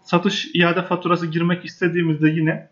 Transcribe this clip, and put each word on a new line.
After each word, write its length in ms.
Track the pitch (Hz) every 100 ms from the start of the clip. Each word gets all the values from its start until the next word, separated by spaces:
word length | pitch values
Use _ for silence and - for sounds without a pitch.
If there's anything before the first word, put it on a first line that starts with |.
satış 540 | - 175 196 - -
iade 260 | 175 175 175
faturası 460 | 175 175 170 170 170
girmek 380 | 165 170 175
istediğimizde 640 | - - 180 170 165 151 156
yine 400 | 160 156 165 -